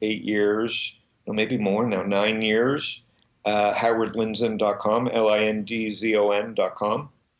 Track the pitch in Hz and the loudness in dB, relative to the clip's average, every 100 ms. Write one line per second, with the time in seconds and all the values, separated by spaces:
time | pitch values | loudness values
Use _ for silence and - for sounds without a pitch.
0 | 107 107 - 104 104 107 113 - - - | -4 -2 -2 2 2 2 -2 -4 -10 -14
1 | _ _ - 107 110 123 101 104 120 95 | _ _ -8 -4 -2 0 0 0 0 -2
2 | 95 101 107 110 110 110 123 147 - - | 0 0 0 0 2 2 2 0 -6 -12
3 | _ _ _ _ 104 104 104 104 117 113 | _ _ _ _ -2 2 2 2 2 2
4 | 107 110 110 107 117 107 107 101 107 113 | 0 -2 -2 0 -2 0 0 0 0 2
5 | 123 113 107 107 107 107 101 117 110 98 | 2 2 2 4 2 -2 -4 -4 -4 -2
6 | 110 107 104 104 113 104 92 - 104 110 | 0 2 2 2 -2 -2 -2 -2 -2 -2
7 | 147 _ _ | -6 _ _